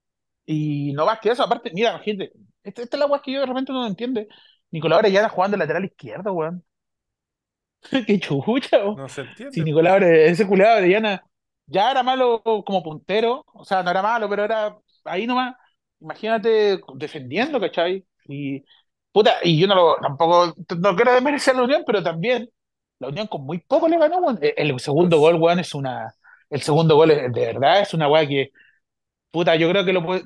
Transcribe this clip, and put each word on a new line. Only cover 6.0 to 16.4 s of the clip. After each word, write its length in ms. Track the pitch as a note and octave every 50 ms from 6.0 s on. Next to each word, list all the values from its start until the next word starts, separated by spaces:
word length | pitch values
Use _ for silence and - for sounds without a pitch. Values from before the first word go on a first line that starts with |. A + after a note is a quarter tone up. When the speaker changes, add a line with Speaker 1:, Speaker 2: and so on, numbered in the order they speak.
| - A#2 G#2 - F#3+ G#3+ F#3+
Speaker 1:
weón. 300 | E3+ D#3 D#3+ F3+ F3+ - _ _ _ _ _ _ _ _ _ _ _ _ _ _ _ _ _ _ _ _ _ _ _ -
<laughs> 240 | - - C4+ A3
Qué 120 | - G3+ F#3+
chucha, 580 | - - D3 C#3 B2+ G#3 A#3 C#4 - - - C4
weón. 180 | G3+ G3 -
Speaker 2:
No 120 | C#3 C3+ B2+
se 140 | - C#3+ C3
entiende. 300 | - - - A#3 C#4 -
Speaker 1:
Si 100 | - D#3
Nicolás 320 | D#3 D3 D#3+ D#3+ F3 F#3+
Ore-, 340 | G3 F#3+ F3 E3 D#3 D#3 E3
ese 180 | F3 D#3+ A3
culiado 320 | F#3+ G3+ F#3+ F#3+ A3+ A#3 G#3+
Orellana 460 | F#3 F3 F#3 A3 A3 G#3+ G3 F3+ - _ _ _ _ _ _ _ _
ya 240 | - C#3 F#3 G3+ B3
era 120 | C4+ C4+ B3
malo 400 | B3+ C4 C4 B3+ B3 A#3 A3+ -
como 400 | A3+ A3 G#3 - - G3 F#3 E3
puntero, 640 | D#3+ D3+ C#3+ - - F#3 A3 A3+ A3+ B3 D4 - _ _
o 120 | - -
sea, 180 | - G3 F#3+ F3+
no 80 | F3+
era 120 | F3 F#3+ F#3+
malo, 260 | G#3+ A#3 A#3 G#3+ G3
pero 160 | G3+ G3+ G#3
era 320 | G#3+ A3 A3 G#3+ G#3+ G#3 _ _ _ _ _ -
ahí 220 | D3+ E3 F#3+ A3+
nomás. 280 | A#3 B3 B3+ B3+ B3 B3+ _ _ _ _ _ _ _ _ _
Imagínate 800 | D#3+ D#3 D3+ - G#3+ G#3+ A3+ A3